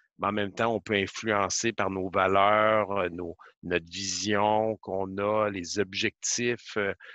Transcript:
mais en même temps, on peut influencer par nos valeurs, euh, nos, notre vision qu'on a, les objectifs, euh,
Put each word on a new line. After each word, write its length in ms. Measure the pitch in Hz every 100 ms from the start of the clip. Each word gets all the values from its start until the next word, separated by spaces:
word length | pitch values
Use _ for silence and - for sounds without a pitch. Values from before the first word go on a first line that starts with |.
| _ -
mais 100 | 92
en 40 |
même 200 | 104 101
temps, 200 | 90 117
on 80 | 110
peut 140 | -
influencer 800 | 104 95 - 113 104 95 - 117
par 180 | 107 98
nos 180 | 95 92
valeurs, 840 | 98 95 98 98 107 107 110 98
euh, 160 | 101 90
nos, 260 | 85 85 82 - _
notre 260 | 87 87 85
vision 880 | 87 98 90 95 104 107 107 110 107
qu'on 420 | - 95 95 95
a, 320 | 101 107 107
les 300 | 98 85 104
objectifs, 960 | 95 98 110 - - - 120 120 - -
euh, 180 | 98 92 -